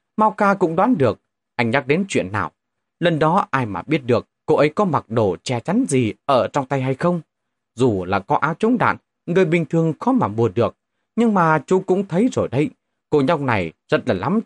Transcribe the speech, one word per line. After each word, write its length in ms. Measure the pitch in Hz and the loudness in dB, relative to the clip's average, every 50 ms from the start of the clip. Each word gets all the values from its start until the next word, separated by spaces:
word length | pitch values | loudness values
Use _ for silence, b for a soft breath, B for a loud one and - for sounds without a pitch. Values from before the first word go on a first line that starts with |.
| _ _ _ | _ _ _
Mao 140 | - 214 214 | 0 0 0
Ca 240 | 202 - 208 196 196 | 2 2 2 2 2
cũng 220 | 196 190 160 165 | 2 0 0 2
đoán 220 | 180 196 254 247 160 | 2 2 2 2 2
được 220 | 131 110 92 - _ _ _ _ _ _ _ | 2 0 0 -2 _ _ _ _ _ _ _
anh 140 | - 120 113 | -4 -2 0
nhắc 160 | 120 143 139 | 0 -2 0
đến 180 | 127 147 180 202 196 | 0 -2 -2 -2 -2
chuyện 240 | - 110 - 110 104 | -2 -4 -4 -2 -4
nào. 200 | 104 87 76 - _ _ _ _ _ _ _ _ _ | -4 -4 -6 -8 _ _ _ _ _ _ _ _ _
"Lần 180 | 170 175 160 143 | -2 0 0 2
đó 280 | 156 156 170 185 - - | 0 2 2 0 -2 -2
ai 160 | - 135 123 | -4 -4 -4
mà 160 | 107 95 85 - | -4 -6 -8 -6
biết 160 | - 156 151 123 | -4 -4 -4 0
được 220 | 117 120 101 - - _ _ _ | 0 0 0 -2 -6 _ _ _
cô 100 | - 151 | -2 2
ấy 120 | - 143 151 | 2 2 0
có 160 | - - 208 | 0 0 -2
mặc 200 | 180 139 117 - _ | 0 -2 -4 -4 _
đồ 280 | 113 117 107 95 85 - - | -2 0 0 0 -2 -4 -6
che 180 | - 127 117 | -6 -8 -6
chắn 240 | - - 185 240 269 160 | -4 -2 -2 -2 0 0
gì 240 | 143 131 120 104 - - _ | 0 0 0 0 -4 -6 _
ở 240 | - 139 120 95 - - | 0 2 2 0 0 -2
trong 140 | 147 131 | -4 -4
tay 160 | - 139 135 120 | -2 -4 -4 -2
hay 120 | 135 135 | -4 -4
không? 260 | - - 175 180 165 - _ _ _ _ _ _ _ _ _ _ | -2 -2 -2 -2 -2 -6 _ _ _ _ _ _ _ _ _ _
Dù 300 | 110 127 127 104 92 90 | 0 2 2 2 0 -2
là 160 | 90 98 98 | -2 -4 -4
có 160 | - - 147 | -2 -2 -2
áo 180 | - - 151 165 - | -2 0 -2 -2 -2
chống 200 | 220 226 254 190 | 0 0 0 2
đạn, 180 | 143 110 104 - - _ _ _ _ | 0 0 -2 -2 -8 _ _ _ _
người 180 | - 170 190 185 | -2 0 2 2
bình 200 | 156 170 170 165 | 2 2 0 0
thường 280 | - - 165 165 160 151 - | 0 -2 0 0 0 -2 -2
khó 120 | - 240 269 | -2 0 0
mà 160 | 240 143 98 | 0 0 -2
mua 200 | 104 113 117 110 | 0 -2 -2 0
được. 280 | 92 117 113 90 - _ _ _ _ _ _ _ _ | 0 0 -2 -2 -4 _ _ _ _ _ _ _ _
Nhưng 180 | 220 240 226 202 | 0 0 2 2
mà 280 | 185 165 160 156 151 - | 2 2 2 2 0 0
chú 140 | - 185 185 | 0 0 0
cũng 260 | 190 - 185 196 196 - | 0 0 -2 -2 -2 -2
thấy 200 | 160 180 240 254 - | 0 0 0 0 0
rồi 160 | 117 92 - | -2 -4 -2
đấy, 220 | 117 135 156 - - _ _ _ _ _ _ _ | -2 -2 -2 -2 -4 _ _ _ _ _ _ _
cô 100 | 151 147 | 0 2
nhóc 200 | 135 151 175 143 | 2 2 0 0
này 320 | 143 127 113 98 87 80 - _ _ _ | 0 -2 0 -2 -2 -4 -8 _ _ _
rất 200 | - 143 - 123 | -2 -2 0 -2
là 60 | 101 | -2
lắm 260 | 87 101 135 196 226 - | -2 -2 -2 -2 -2 -2